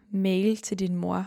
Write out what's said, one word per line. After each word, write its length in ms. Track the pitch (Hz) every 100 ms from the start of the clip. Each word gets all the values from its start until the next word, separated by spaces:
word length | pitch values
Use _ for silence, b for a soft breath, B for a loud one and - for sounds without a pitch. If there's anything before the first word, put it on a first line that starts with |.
| -
mail 460 | 196 190 185 208 214
til 220 | - 196
din 180 | 185 175
mor, 300 | 180 180